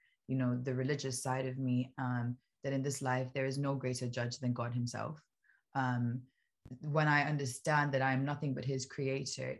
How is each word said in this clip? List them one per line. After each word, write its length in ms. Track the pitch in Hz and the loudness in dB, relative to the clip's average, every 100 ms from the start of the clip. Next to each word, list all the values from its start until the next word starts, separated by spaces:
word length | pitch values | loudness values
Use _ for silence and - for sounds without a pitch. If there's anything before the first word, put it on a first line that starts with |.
| _ _ - | _ _ -4
you 80 | 131 | 0
know, 200 | 123 123 | 2 0
the 140 | 127 127 | 0 0
religious 480 | 131 147 135 127 | 0 0 -2 -2
side 240 | 131 131 131 | -2 0 -2
of 100 | 131 | -2
me, 340 | 131 123 127 - | 2 2 0 -4
um, 380 | 127 123 120 123 _ _ | -2 0 -2 -4 _ _
that 100 | 139 | -4
in 100 | 135 | -2
this 180 | 139 131 | -2 -2
life, 260 | 131 127 127 | 0 0 0
there 120 | 139 135 | -2 -2
is 120 | 135 | 0
no 180 | 139 139 | 0 0
greater 320 | 127 127 123 | -2 -2 -2
judge 300 | 123 120 - | -2 -4 -2
than 160 | 123 | 0
God 200 | 123 117 | 0 -2
himself. 460 | 120 120 107 110 151 _ _ _ _ _ | -2 -2 -4 -6 -8 _ _ _ _ _
Um, 480 | 139 131 120 120 123 127 _ _ _ - 127 | -2 0 0 0 -2 -8 _ _ _ -18 -10
when 260 | 151 151 151 | -2 2 6
I 180 | 147 147 | 6 4
understand 680 | 147 131 - 160 147 147 | 2 -2 -2 2 4 4
that 100 | 135 | 4
I 100 | 131 | 4
am 140 | 131 139 | 2 0
nothing 300 | 147 147 135 | 0 -2 -2
but 100 | 127 | -2
his 220 | 135 131 | -2 -4
creator, 720 | - 135 135 - - 127 | -4 -2 -2 -4 -6 -6